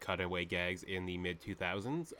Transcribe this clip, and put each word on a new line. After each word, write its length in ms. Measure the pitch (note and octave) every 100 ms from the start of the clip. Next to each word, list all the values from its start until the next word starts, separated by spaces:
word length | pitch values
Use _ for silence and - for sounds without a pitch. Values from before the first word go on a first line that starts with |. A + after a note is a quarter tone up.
cutaway 440 | - F2+ F2+ F2+ F2
gags 380 | F2+ F2+ F2+
in 220 | - F#2 F2+
the 120 | F2+
mid 220 | F2+ E2+
two 140 | - F2+
thousands, 580 | F2+ G2 A2 D#3+ D#3+ -